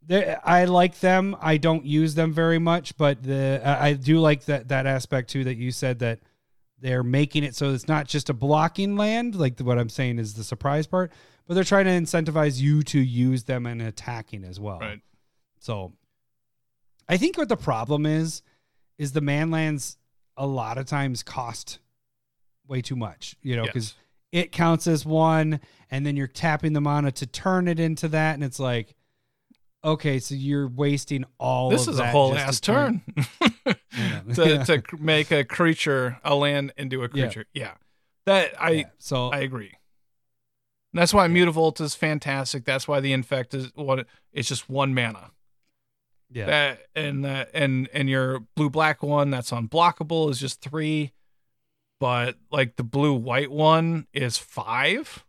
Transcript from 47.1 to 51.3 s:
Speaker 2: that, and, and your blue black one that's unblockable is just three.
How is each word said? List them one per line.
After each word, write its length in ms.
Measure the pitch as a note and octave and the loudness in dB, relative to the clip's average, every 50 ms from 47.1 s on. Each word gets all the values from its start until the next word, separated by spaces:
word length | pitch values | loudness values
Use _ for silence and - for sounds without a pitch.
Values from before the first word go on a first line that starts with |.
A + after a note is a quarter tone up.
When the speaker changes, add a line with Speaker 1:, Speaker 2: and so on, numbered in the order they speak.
| C#3+ C#3 C#3 | -4 -4 -4
Speaker 2:
that, 280 | C#3 C#3 C3+ B2+ - - | -4 -4 -6 -8 -6 -2
and, 340 | D#3 C#3+ C3+ C3 C3 C3 - - | 0 0 2 2 0 -2 -2 -4
and 160 | D3+ C#3 C3+ | -2 0 0
your 300 | C3+ C3+ C3 C3 C3 B2+ A2 _ _ | 2 0 0 0 -2 -6 -8 _ _
blue 160 | D#3+ D3+ C#3+ | 0 0 0
black 320 | C#3 D#3 D#3 D#3 D3 _ - | 2 2 2 2 0 _ -2
one 260 | D3 D3 D3 C#3+ C#3+ | 0 2 2 2 2
that's 220 | C3+ B2 A#2+ - | 0 -4 -4 -6
unblockable 760 | - A#2+ A#2 A2 - E3 E3+ E3+ E3 - D#3+ D3+ E3+ D#3+ D#3 D3 | -4 -4 -4 -2 2 4 4 4 2 0 -6 -2 0 0 0 0
is 80 | C3+ B2 | -2 -4
just 200 | C#3 B2+ - _ | -6 -8 -8 _
three. 500 | - C3+ C#3+ D#3+ D#3 D#3 D#3 D3+ D3+ C#3 _ _ _ _ | -12 -8 -6 -4 -2 -2 -2 -2 -2 -4 _ _ _ _